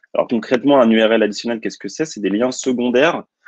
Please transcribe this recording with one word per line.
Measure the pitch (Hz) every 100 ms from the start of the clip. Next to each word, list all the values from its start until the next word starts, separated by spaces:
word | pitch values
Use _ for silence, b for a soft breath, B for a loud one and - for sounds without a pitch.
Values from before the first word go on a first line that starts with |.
| _ -
Alors, | -
concrètement, | 117 - 123 139 139
un | 117
U | 110
R | 110
L | 113
additionnel, | 104 101 117 117
qu'est-ce | 107 -
que | 101
c'est ? | - 156
C'est | -
des | 98
liens | 101 127
secondaires | 131 - 123 123 123 156 143 - _